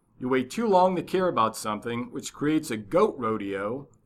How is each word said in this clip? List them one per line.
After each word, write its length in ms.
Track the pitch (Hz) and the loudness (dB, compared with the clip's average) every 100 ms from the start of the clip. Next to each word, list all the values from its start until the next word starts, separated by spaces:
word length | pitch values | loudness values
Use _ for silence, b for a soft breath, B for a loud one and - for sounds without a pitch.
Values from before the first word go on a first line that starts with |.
| _ _ | _ _
You 120 | 127 | 0
wait 200 | 131 127 | 0 0
too 160 | - 233 | -2 2
long 300 | 180 185 180 | 6 4 2
to 80 | |
care 240 | - 185 180 | -2 0 2
about 300 | 113 110 - | 2 0 0
something, 500 | 110 104 117 117 120 | -4 -4 -4 -4 -6
which 240 | 147 - | -8 -12
creates 380 | - 147 156 151 | -4 0 0 0
a 60 | 110 | -6
goat 380 | 107 170 214 - | 0 2 2 2
rodeo 720 | 113 110 101 95 101 135 139 _ | -2 -2 -4 -4 -4 -6 -10 _